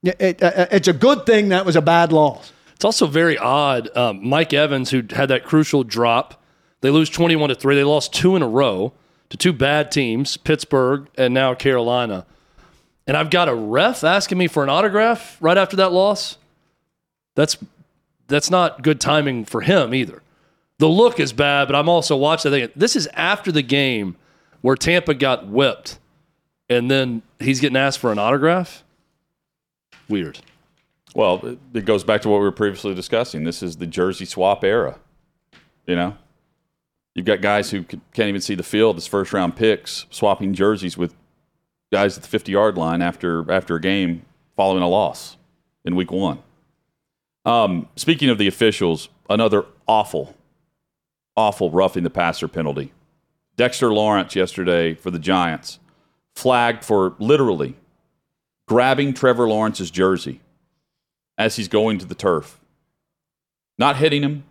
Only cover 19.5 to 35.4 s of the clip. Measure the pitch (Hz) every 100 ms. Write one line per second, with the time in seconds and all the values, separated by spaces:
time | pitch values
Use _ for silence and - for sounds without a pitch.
19.5 | 117 107 190 123 131 104 - _ _ _
20.5 | _ _ _ 156 175 233 233 143 113 143
21.5 | 143 139 143 151 175 - 143 147 160 151
22.5 | 139 120 - 220 247 147 - 170 208 196
23.5 | 151 127 139 135 117 98 85 _ _ _
24.5 | _ 120 135 - 175 170 139 135 127 98
25.5 | 110 139 104 - - _ _ _ _ _
26.5 | _ _ 123 120 135 131 113 - _ 131
27.5 | 135 143 131 135 131 123 104 107 135 151
28.5 | 180 175 - _ _ _ _ _ _ _
29.5 | _ _ _ _ _ _ 104 80 - _
30.5 | _ _ _ _ _ _ - 101 92 117
31.5 | 127 131 120 101 104 92 107 107 104 101
32.5 | 90 104 95 101 92 90 113 123 78 80
33.5 | 85 90 80 87 85 92 92 92 - 92
34.5 | 101 98 110 80 - _ _ _ _